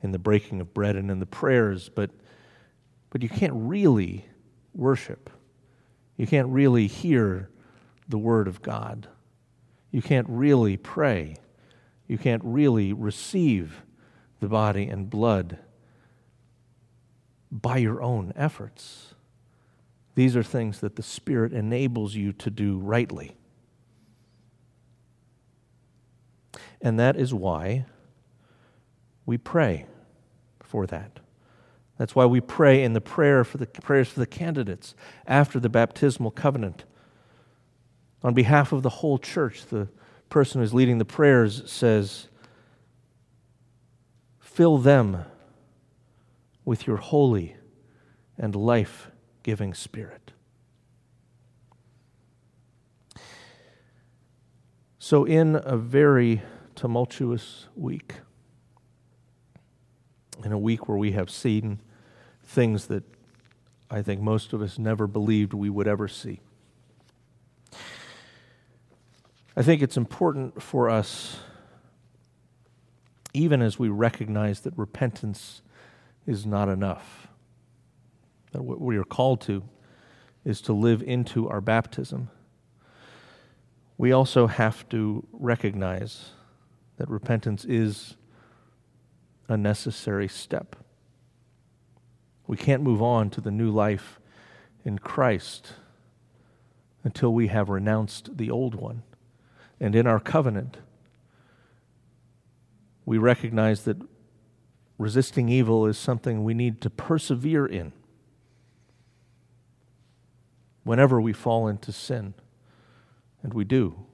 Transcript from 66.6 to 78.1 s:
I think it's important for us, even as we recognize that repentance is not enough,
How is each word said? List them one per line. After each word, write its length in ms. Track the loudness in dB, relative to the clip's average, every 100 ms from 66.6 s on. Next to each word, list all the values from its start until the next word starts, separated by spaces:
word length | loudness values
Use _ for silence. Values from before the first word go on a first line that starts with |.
| _ _ _ _ _ _ _ _ _ _ _ -20 -20 -20 -20 -20 -20 -20 _ _ _ _ _ _ _ _ _ _ _ 0
I 60 |
think 200 | 4 4
it's 140 | 2 -2
important 640 | -4 -2 -2 -2 -8 -12
for 300 | -6 -2 0
us, 480 | 0 -2 -8 -14 -16 -20 -20 -20 _ _ _ _ _ _ _ _ _ _ _ _ _ _ _ -10
even 300 | 0 2 4
as 160 | 2 0
we 100 | -2
recognize 760 | 2 0 0 -6 -2 -2 -4
that 140 | -8 -8
repentance 840 | -8 -4 -4 -4 -10 -10 -14 -20 _ _ -20 _ _ _ -6
is 180 | -6
not 240 | -4 -2 -2
enough, 600 | -2 -4 -6 -12 -20 -20 _ _ _ _ _ _ _ _